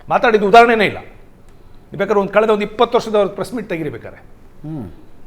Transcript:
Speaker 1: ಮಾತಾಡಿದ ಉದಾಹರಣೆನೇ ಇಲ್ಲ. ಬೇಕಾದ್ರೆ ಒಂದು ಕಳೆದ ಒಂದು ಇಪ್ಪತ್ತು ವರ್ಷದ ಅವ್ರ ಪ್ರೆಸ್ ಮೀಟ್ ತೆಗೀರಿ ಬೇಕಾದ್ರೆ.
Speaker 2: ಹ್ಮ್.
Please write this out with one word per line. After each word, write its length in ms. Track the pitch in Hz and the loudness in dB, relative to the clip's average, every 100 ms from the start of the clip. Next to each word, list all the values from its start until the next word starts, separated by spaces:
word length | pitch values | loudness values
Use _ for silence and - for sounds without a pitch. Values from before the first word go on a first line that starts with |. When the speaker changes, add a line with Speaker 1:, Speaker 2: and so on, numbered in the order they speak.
| - | -2
Speaker 1:
ಮಾತಾಡಿದ 340 | 170 247 220 | 0 2 2
ಉದಾಹರಣೆನೇ 420 | 202 214 233 226 190 | 6 6 6 4 0
ಇಲ್ಲ. 120 | - - - - - - - - - - | -4 -14 -20 -20 -20 -20 -20 -20 -20 -14
ಬೇಕಾದ್ರೆ 280 | 147 196 208 | -6 -2 0
ಒಂದು 140 | 190 | 0
ಕಳೆದ 160 | 196 226 | 2 2
ಒಂದು 120 | 214 | 0
ಇಪ್ಪತ್ತು 360 | 208 - 233 233 | -2 -2 0 0
ವರ್ಷದ 180 | 202 214 | 0 0
ಅವ್ರ 120 | 196 | -2
ಪ್ರೆಸ್ 260 | 196 185 | -4 -10
ಮೀಟ್ 160 | 240 214 | -10 -8
ತೆಗೀರಿ 200 | 170 160 | -8 -8
ಬೇಕಾದ್ರೆ. 300 | 113 107 90 - - - - 147 | -10 -16 -20 -20 -20 -20 -18 -14
Speaker 2:
ಹ್ಮ್. 200 | 156 98 - - - | -12 -12 -16 -20 -18